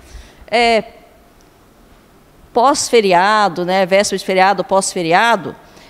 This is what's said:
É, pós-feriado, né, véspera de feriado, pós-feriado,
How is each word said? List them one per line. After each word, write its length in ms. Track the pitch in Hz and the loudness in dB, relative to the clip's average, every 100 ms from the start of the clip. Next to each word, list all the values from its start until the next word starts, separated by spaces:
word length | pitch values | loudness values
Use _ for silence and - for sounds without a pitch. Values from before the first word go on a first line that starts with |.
| - - - - - | -20 -20 -20 -20 -6
É, 380 | 240 233 220 202 - - _ _ _ _ _ _ _ _ _ _ _ _ _ _ | -2 0 0 -4 -14 -20 _ _ _ _ _ _ _ _ _ _ _ _ _ _
pós-feriado, 1120 | 240 262 302 - 240 202 175 196 214 196 160 | 0 0 0 0 0 2 2 2 2 0 -2
né, 220 | 175 190 185 | -2 -2 0
véspera 320 | 190 202 190 | 0 0 -4
de 60 | |
feriado, 400 | - 185 190 185 | -2 0 2 0
pós-feriado, 920 | - 190 190 185 165 180 233 208 143 - - - | -2 -2 -2 -4 0 2 2 -2 -4 -14 -20 -20